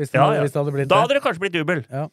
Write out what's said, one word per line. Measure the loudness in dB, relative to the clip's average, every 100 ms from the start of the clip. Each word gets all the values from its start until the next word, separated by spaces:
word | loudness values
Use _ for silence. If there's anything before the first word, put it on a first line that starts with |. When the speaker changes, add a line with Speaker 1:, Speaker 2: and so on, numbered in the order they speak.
Speaker 1:
hvis | -2
det | 2
Speaker 2:
Ja, | 2
Speaker 1:
hadde, | 2
Speaker 2:
ja. |
Speaker 1:
hvis | -2 -2
det |
hadde | -2 -2
blitt | 2
Speaker 2:
Da | 4
Speaker 1:
det. |
Speaker 2:
hadde | 4
det | 0 -2
kanskje | -4 -4
blitt | -2
jubel. | -2 -2 -4
Speaker 1:
Ja. | -8 -8